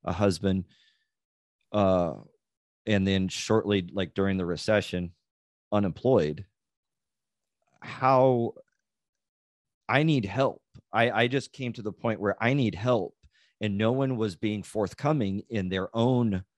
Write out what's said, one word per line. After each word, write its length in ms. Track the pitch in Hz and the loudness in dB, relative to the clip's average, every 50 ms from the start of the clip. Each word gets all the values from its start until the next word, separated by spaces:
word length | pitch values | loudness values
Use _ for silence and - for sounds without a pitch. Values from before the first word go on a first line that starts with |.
| - | -6
a 80 | 87 | -6
husband, 540 | 90 87 104 101 90 - 101 95 95 95 90 _ _ _ _ _ _ _ _ _ _ _ _ _ _ _ _ _ _ _ _ _ | -2 2 2 2 2 0 0 0 0 0 -4 _ _ _ _ _ _ _ _ _ _ _ _ _ _ _ _ _ _ _ _ _
uh, 420 | - 104 101 95 92 90 87 82 62 52 - _ _ _ _ _ _ _ _ _ _ _ _ | 0 2 4 4 4 2 2 0 -4 -8 -16 _ _ _ _ _ _ _ _ _ _ _ _
and 200 | 107 107 98 95 | 0 0 2 2
then 220 | 98 98 95 95 92 | 2 2 2 0 -2
shortly, 600 | - - - - 110 110 - 101 104 98 90 87 | -4 -8 -2 0 0 0 2 2 0 0 -2 -4
like, 220 | - 98 92 85 _ | -6 -6 -6 -4 _
during 220 | - 98 98 95 | -2 0 0 0
the 100 | 95 90 | -2 -2
recession, 680 | 85 87 80 - - 107 104 98 - - 90 90 85 _ _ _ _ _ _ _ _ _ _ _ _ | -4 -4 -4 0 0 2 2 0 -2 -6 -6 -6 -8 _ _ _ _ _ _ _ _ _ _ _ _
unemployed, 720 | 104 104 101 92 80 - - 127 131 107 78 73 78 - 95 _ _ _ _ _ _ _ _ _ _ _ _ _ _ _ _ _ _ _ _ _ _ _ _ _ _ _ | -2 0 0 0 -4 -2 0 4 4 4 2 0 -4 -8 -12 _ _ _ _ _ _ _ _ _ _ _ _ _ _ _ _ _ _ _ _ _ _ _ _ _ _ _
how 720 | - - - - 127 131 135 127 131 135 127 120 117 113 - - - _ _ _ _ _ _ _ _ _ _ _ _ _ _ _ _ _ _ _ _ _ _ _ _ - | -16 -16 -8 0 2 4 6 6 6 6 4 2 0 -2 -6 -10 -20 _ _ _ _ _ _ _ _ _ _ _ _ _ _ _ _ _ _ _ _ _ _ _ _ 0
I 160 | - 135 151 | 2 2 4
need 200 | 165 151 135 101 | 4 2 2 0
help. 380 | 101 98 127 139 117 - - _ _ _ - _ _ | -2 -2 0 0 0 -2 -6 _ _ _ -20 _ _
I, 180 | - 110 117 123 | 2 2 2 2
I 160 | 104 107 117 123 | 4 2 0 2
just 240 | 131 139 - - | 0 -4 -4 -6
came 200 | - - 131 120 110 | -12 -10 -8 -8 -8
to 80 | - | -8
the 100 | 101 104 | -10 -10
point 280 | 90 _ - 117 110 85 | -10 _ -4 -4 -4 0
where 220 | 101 101 101 - | -2 -2 -2 0
I 120 | 110 120 135 | 0 0 2
need 200 | 147 127 107 90 | 2 0 0 -2
help, 400 | 92 104 123 123 110 87 - _ _ _ _ _ _ _ _ _ _ | -2 0 0 0 0 0 -6 _ _ _ _ _ _ _ _ _ _
and 160 | 107 104 98 | -4 -4 -2
no 160 | 101 110 113 | 0 0 0
one 240 | 123 135 139 131 131 | 0 0 -2 -2 -2
was 200 | 110 110 107 87 | -2 -2 -4 -4
being 260 | - - 107 107 104 | -4 -4 -4 -4 -4
forthcoming 800 | 90 - - 110 104 92 - - - 143 156 143 110 98 95 101 - _ | -8 -8 -4 -4 -4 -4 -4 -4 -2 0 0 0 0 -2 -4 -6 -8 _
in 180 | 117 107 92 90 | -4 -4 -4 -2
their 260 | 95 92 95 - - | -2 -4 -4 -4 -2
own 480 | 117 117 127 131 123 120 110 98 92 92 _ _ | 0 2 2 2 2 0 0 -2 -4 -6 _ _